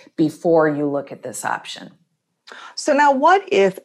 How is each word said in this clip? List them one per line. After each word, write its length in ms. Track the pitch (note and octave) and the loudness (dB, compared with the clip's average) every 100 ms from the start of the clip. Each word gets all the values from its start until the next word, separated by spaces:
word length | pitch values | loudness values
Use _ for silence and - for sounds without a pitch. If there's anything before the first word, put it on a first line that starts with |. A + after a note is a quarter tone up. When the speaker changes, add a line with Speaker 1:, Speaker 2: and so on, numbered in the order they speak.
| - - | -18 -4
Speaker 1:
before 520 | D#3 - F3 E3 D#3 | -4 -2 0 2 2
you 220 | D3 D3 | 0 -4
look 220 | C#3+ C#3 | -4 -8
at 100 | B2+ | -14
this 220 | B2+ - | -14 -10
option. 480 | - - - - - _ _ _ _ _ _ - - | -8 -8 -10 -16 -18 _ _ _ _ _ _ -20 -18
Speaker 2:
So 200 | - - | -8 -2
now 180 | C#4+ D4 | 2 2
what 300 | C4 D#4 G4 F#4+ | 4 4 2 2
if 260 | G3 G3 F#3 | 2 2 0